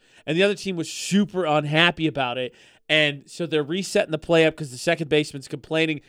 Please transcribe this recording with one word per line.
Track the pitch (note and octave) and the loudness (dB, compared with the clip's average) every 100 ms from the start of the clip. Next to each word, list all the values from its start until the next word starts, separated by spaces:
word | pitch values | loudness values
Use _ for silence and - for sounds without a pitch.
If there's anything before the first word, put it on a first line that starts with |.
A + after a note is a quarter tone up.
| _ _ | _ _
and | - D#3+ | -4 2
the | |
other | G3+ | 2
team | G3 F#3+ F3 | 0 -6 -6
was | D#3 | -6
super | - - F#3+ G3+ F3+ | -8 0 2 2 0
unhappy | D#3+ D3+ D3 D#3 F3 E3+ D#3 | 0 0 2 4 4 2 -4
about | C#3+ B2+ B2 | -2 -4 -4
it. | B2 - _ _ - | -8 -10 _ _ 0
And | D#3 D3 C#3+ - | 2 2 -2 -10
so | - E3 | -8 -2
they're | D#3 | -2
resetting | C#3 F3+ F#3+ G3+ - | -2 -4 -2 0 0
the | D#3 | -2
play | - E3 | 2 4
up | D#3+ | 4
'cause | D#3 D3+ | 2 -8
the | B2 | -6
second | - E3 D3+ | -2 -2 2
baseman's | D3+ D3+ C#3+ - | 0 0 -6 -12
complaining, | C#3 - D#3 D#3+ D3+ | -12 -4 0 0 -2